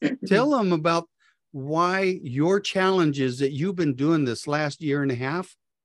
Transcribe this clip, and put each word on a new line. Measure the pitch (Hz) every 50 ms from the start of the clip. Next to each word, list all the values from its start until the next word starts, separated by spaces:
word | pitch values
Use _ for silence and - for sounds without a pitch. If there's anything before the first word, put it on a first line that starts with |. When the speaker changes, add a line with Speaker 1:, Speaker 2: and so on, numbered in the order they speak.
Speaker 1:
<clears throat> | - 285 262 - -
Speaker 2:
tell | - 190 214 262 302
them | 285 247 208 185 175
about | 160 151 170 165 170 165 - _ _ _ _ _ _ _ _
why | - 139 131 143 156 160 175 180 185 190 196 185 185 - -
your | 135 123 139 151 175 196 202
challenges | 196 - - 190 185 190 190 185 165 151 139 139 131 127 123 127
that | 139 135 151
you've | 135 165 196 190
been | 180 170 147 127
doing | 123 139 156 165 156 139
this | 123 113 - -
last | 151 147 151 151 143 143 -
year | 165 143 139 147 143
and | 139 123
a |
half, | 117 127 135 156 180 185 - - _ _ _ _ _